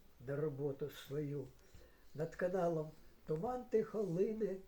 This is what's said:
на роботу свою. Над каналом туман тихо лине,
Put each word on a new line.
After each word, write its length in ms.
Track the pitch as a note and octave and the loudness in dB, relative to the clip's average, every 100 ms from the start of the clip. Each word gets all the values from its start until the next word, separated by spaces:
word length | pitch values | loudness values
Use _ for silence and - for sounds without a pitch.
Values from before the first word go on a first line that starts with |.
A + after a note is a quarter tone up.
| - - B2+ | -20 -12 -4
на 80 | C#3+ | 0
роботу 540 | D#3 C3+ C#3+ C#3 C#3+ | 0 0 -2 -2 -6
свою. 580 | - - C#3 D3 C#3+ B2+ - - - - - - C3 | -8 -6 -4 -2 -2 -6 -10 -20 -20 -20 -20 -12 -4
Над 200 | D#3+ - | -4 0
каналом 560 | F3+ F#3 F3 D#3+ D3+ - - - - | 2 4 4 4 0 -6 -18 -10 -2
туман 400 | D#3 A3 B3+ A#3+ | 0 0 -2 2
тихо 360 | A3 G#3+ G#3 | 2 4 0
лине, 540 | G3 E3 A3 A3 G3+ F#3+ | 2 4 2 2 0 -2